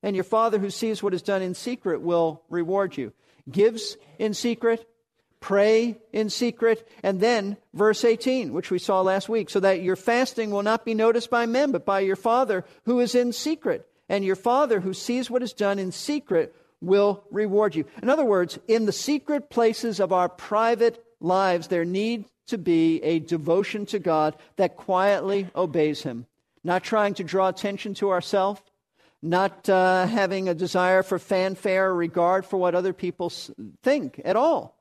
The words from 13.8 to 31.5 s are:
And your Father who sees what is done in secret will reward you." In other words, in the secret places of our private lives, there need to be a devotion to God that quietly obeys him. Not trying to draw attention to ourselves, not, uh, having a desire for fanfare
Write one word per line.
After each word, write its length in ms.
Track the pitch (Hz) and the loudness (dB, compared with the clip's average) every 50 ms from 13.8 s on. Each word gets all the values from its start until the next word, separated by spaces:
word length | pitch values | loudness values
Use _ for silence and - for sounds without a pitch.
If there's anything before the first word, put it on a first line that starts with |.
| - _ _ _ _ _ | -4 _ _ _ _ _
And 160 | 202 202 196 | -4 -2 0
your 120 | 185 185 185 | 0 -2 0
Father 420 | - 240 240 269 302 269 226 202 | 2 2 2 2 2 2 2 0
who 140 | 180 190 190 | 0 -4 -6
sees 360 | - - - 240 247 262 - | -8 -4 -4 -2 -2 -2 -2
what 140 | 233 254 247 | -2 -4 -4
is 100 | 233 - | -4 -6
done 240 | - 208 196 202 202 | -2 -2 0 0 0
in 140 | 190 185 | -4 -6
secret 640 | 175 - - - 294 302 - - - 165 156 - - _ _ _ _ _ | -8 -10 -6 -4 -4 -4 -2 0 0 0 0 0 -4 _ _ _ _ _
will 440 | - 175 190 202 202 202 202 202 - - | -2 2 2 4 4 2 0 -2 -8 -10
reward 460 | - 196 214 214 185 208 214 208 156 | -4 -4 -2 0 2 2 2 2 0
you." 100 | 160 151 - - - | -2 -6 -6 -8 -8
In 80 | - 220 | -2 0
other 160 | 277 311 294 | 2 2 4
words, 320 | 240 202 185 180 175 - - - - | 2 4 2 2 0 -4 -14 -2 0
in 180 | 220 233 226 | 0 2 2
the 60 | 208 | 0
secret 600 | 190 - - - 294 294 - - 302 285 - _ | -2 -2 -2 -2 -2 -2 -2 -2 -4 -4 -4 _
places 480 | - 240 233 220 226 - - 233 214 180 | -2 2 2 2 2 0 -4 -6 -2 -2
of 120 | 202 175 | 0 0
our 180 | 185 180 180 175 | 2 2 2 0
private 760 | 180 - - - 208 214 226 226 240 208 233 233 233 - - _ _ _ | -2 -8 -10 -4 0 0 2 2 2 2 2 0 0 -2 -20 _ _ _
lives, 480 | - 165 180 190 196 190 180 175 160 170 | -2 0 2 2 2 2 0 0 -2 -2
there 180 | 185 175 170 | -2 -2 -2
need 400 | 175 180 190 208 226 233 226 202 _ _ _ _ - | -2 -2 -2 -2 -2 -2 -4 -8 _ _ _ _ -8
to 100 | - 220 | -8 -4
be 440 | 160 - 170 165 160 165 165 160 - | 0 2 2 4 4 4 2 0 0
a 160 | 151 170 165 | 0 -2 -2
devotion 680 | 156 165 175 165 147 147 165 185 202 - - 214 208 - | -2 -2 -6 -4 0 0 2 2 2 -2 -4 -8 -8 -4
to 120 | - 208 | -6 -4
God 360 | 160 180 160 156 156 156 151 - - _ _ | 0 0 2 2 2 0 -2 -6 -18 _ _
that 220 | - 202 175 - - | -2 -2 -2 -2 -6
quietly 720 | - - 190 180 185 202 202 185 143 190 196 196 196 175 - | -6 -2 0 2 4 2 2 0 0 -2 -2 -2 -4 -4 -4
obeys 480 | - 185 175 135 160 156 151 151 143 - | -4 -4 -2 0 0 0 0 0 -4 -6
him. 220 | 143 120 117 123 _ _ _ _ _ _ _ _ | -10 -10 -10 -14 _ _ _ _ _ _ _ _
Not 200 | 160 175 185 - | -2 -2 -2 -2
trying 320 | - - 220 208 202 202 | 0 0 0 0 0 -2
to 80 | - 190 | -4 -8
draw 260 | 156 - 190 190 190 | -4 0 0 0 0
attention 440 | 180 185 - 208 202 202 - 214 196 | 0 -2 -6 -6 -6 -6 -8 -10 -8
to 140 | - - 196 | -4 -2 0
ourselves, 520 | 185 175 170 - - 196 185 196 208 202 _ _ _ _ _ _ _ _ _ _ _ _ | 0 0 -2 0 0 0 2 0 -2 -6 _ _ _ _ _ _ _ _ _ _ _ _
not, 460 | - 170 165 180 190 196 190 - _ - | -6 -2 0 2 0 0 -2 -4 _ 2
uh, 380 | 196 185 185 185 185 185 185 | 2 4 4 4 4 2 2
having 420 | 185 226 226 196 185 185 190 190 185 | 0 0 0 0 0 -2 -2 -2 -2
a 60 | 175 | -2
desire 500 | 156 185 170 - 185 180 180 185 190 190 | -2 -4 -2 0 0 2 4 4 4 2
for 160 | 190 196 175 | 2 -2 -6
fanfare 680 | - - 202 185 185 190 | -2 -2 -2 0 0 -2